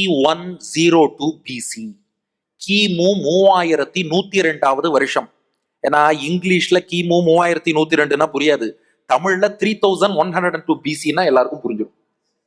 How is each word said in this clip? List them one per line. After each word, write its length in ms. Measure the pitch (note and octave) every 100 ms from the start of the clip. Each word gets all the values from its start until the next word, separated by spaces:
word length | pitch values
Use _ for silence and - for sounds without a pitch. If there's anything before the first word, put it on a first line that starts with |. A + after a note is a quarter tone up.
| G3 C#3+
ஒன் 200 | C#3+ E3 F3+ F3 - D#3
ஜீரோ 260 | E3+ E3 D3 D3
டூ 220 | D3 D#3+
பி 160 | - B2
சி, 260 | - A2+ A2 G2 _ _ _ _ _ -
கிமு 480 | - G3+ G#3 E3+ F3+ G3+ C#3+
மூவாயிரத்தி 760 | F3+ G3 F#3 E3+ D3+ C3+ F#3 D#3+
நூத்தி 280 | F3 G3 F#3+
ரெண்டாவது 500 | E3 D3 C#3 C3+ E3
வருஷம். 380 | C#3 C3+ - A#2 _ _ _ _ _
ஏன்னா 200 | C3+ D3 D3+ D3+ D3
இங்கிலீஷ்ல 480 | F3 F#3 F3+ - F3+ -
கிமு 260 | F3 E3+ F3 E3
மூவாயிரத்தி 440 | E3+ F3 E3 E3+
நூத்தி 260 | D#3 D#3 D#3
ரெண்டுன்னா 260 | D3 C#3+ D#3
புரியாது, 380 | C#3 D3+ C3+ A2 - _ _ -
தமிழ்ல 340 | C3 F#3+ F#3 G3+ G3+
த்ரீ 120 | G#3 G#3+
தௌசண்ட் 340 | G3 F3 G3+ E3
ஒன் 160 | F3+
ஹண்ட்ரட் 200 | F3 F3+
அண்ட் 100 | E3
டூ 180 | D#3+ C#3+
பி 160 | D3+ D3
சின்னா 220 | D3+ D3+ F3
எல்லாருக்கும் 360 | C3 B2 D3
புரிஞ்சிடும், 300 | - G#2+ - _ _ _ _ _